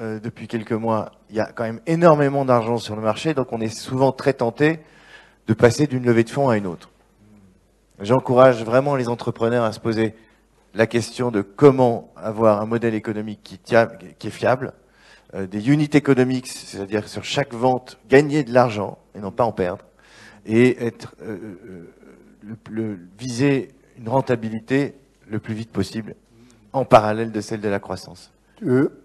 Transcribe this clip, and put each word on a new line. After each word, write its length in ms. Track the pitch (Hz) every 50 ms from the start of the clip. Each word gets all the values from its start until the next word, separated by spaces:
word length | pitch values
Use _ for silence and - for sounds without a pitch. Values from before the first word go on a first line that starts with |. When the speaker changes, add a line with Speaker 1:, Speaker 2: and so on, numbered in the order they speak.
Speaker 1:
euh, 200 | 117 110 110 110
depuis 260 | 107 117 - - 113
quelques 260 | 107 - 113 107 - 120
mois, 380 | 110 110 113 113 107 - - - _ _ _
il 60 | 104
y 40 | 107
a 60 | 107
quand 180 | - - - 117
même 160 | 110 113 113 -
énormément 580 | 170 165 165 170 175 156 147 147 139 139 139 139
d'argent 340 | 131 123 120 110 113 120 117
sur 160 | 107 - 107
le 80 | 107 110
marché, 320 | 110 107 - - 160 156
donc 180 | 135 127 - -
on 80 | 113
est 140 | 113 110 110
souvent 380 | - - - 131 131 135 131 131
très 220 | - - 143 131
tenté 460 | - 123 117 113 - 147 156 160 156 - _ _ - - - - - - _ _ _ _ -
de 60 | 110
passer 320 | - 120 120 110 - 151
d'une 180 | 147 127 127 123
levée 180 | 120 120 113 113
de 60 | 117
fonds 180 | - 143 139 131
à 80 | 117
une 100 | 107 101
autre. 240 | 92 85 80 - - _ _ _ _ _ _ 104 _ - - - _ _ _ _ _ _ _ _ _ _ -
J'encourage 640 | 101 101 123 131 - - 127 123 127 131 123 113 113
vraiment 320 | 110 117 131 135 143 143
les 120 | 131 123 117
entrepreneurs 560 | 120 113 - - 113 - 113 117 120 123 117
à 80 | 110 104
se 80 | -
poser 340 | - 117 113 107 110 110 - - - _ _ _ _ _ _ _ _ _ -
la 120 | 98 113
question 440 | - - 226 208 - - - 127 123
de 120 | 117 202 196
comment 680 | - - - 147 143 131 131 127 120 117 107 - - _
avoir 440 | - 85 107 107 107 113 110 104 101
un 60 | 107
modèle 280 | 110 117 117 113 117 110
économique 460 | 107 104 - 104 107 107 110 104 - -
qui 140 | - 98 92
tient, 300 | _ - 123 113 117 - - - 90 87 - -
qui 80 | -
est 40 | 107
fiable, 420 | - - - 104 123 131 135 - - _ _ _ _ _ _ - - - _ _ -
euh, 120 | 95 98
des 240 | 92 95 107 104 123
unit 200 | 143 151 151 143 147
economics, 540 | 147 139 143 135 123 127 127 131 127 123 -
c'est-à-dire 600 | - - - - - 98 98 95 104 104 104 -
sur 160 | - 107 95
chaque 300 | - - 143 139 - 120
vente, 440 | 113 117 131 127 123 - - - - _ 110
gagner 340 | 127 139 151 147 139 156 139
de 100 | 113 120
l'argent 460 | 127 123 123 107 104 98 - - - _ _ -
et 60 | 101
non 100 | 104 98
pas 140 | - - 123
en 80 | 113 98
perdre, 320 | - 92 87 92 104 - _ _ _ _ _ - - - - - - -
et 380 | - 110 113 123 127 - - 123
être, 300 | 117 110 - - - - - -
euh, 140 | 104 107 90 110 107 95 87 - -
euh, 200 | 92 87 82 - - _ - - - - - - - _ -
le, 140 | 104 113 113 - -
le, 280 | 107 110 113 110 104 90 85 90 92 104
viser 520 | 120 131 120 117 139 143 139 131 101 - - _ _ _ _ -
une 100 | 120 110
rentabilité 840 | 120 135 131 - 127 113 110 110 110 113 110 - 127 139 143 117 - - _ _ _ _ _ -
le 100 | 107 107
plus 160 | - - 113
vite 160 | 107 113 -
possible, 440 | - - 98 - - 113 110 - - - _ _ _ 113 - _ _ _ _ _ -
en 120 | 135 127
parallèle 460 | - - 113 107 107 107 110 113 113
de 100 | 107 107
celle 200 | 101 - 113 107
de 80 | 104 107
la 100 | 98 98
croissance. 540 | - - 95 92 - - 85 - - - _ _ _ _ _ _ 226
Speaker 2:
Euh, 220 | 156 123 131 147 - - - -